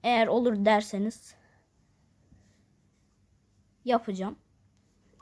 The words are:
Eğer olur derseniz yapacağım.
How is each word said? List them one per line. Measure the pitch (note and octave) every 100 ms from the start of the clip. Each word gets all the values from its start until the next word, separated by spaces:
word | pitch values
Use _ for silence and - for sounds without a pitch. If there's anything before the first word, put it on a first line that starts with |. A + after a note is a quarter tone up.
Eğer | A3+ A#3+ G#3+
olur | A3 A#3+ G#3
derseniz | G3+ G#3 G#3 G3 G#3+ - - - _ _ _ _ _ _ _ _ _ - _ _ _ _ _ _ _ _ _ _ _ _ _ _
yapacağım. | A#3+ A#3+ A#3+ F#3 F#3+ - _ _ _ _ _ _ _ _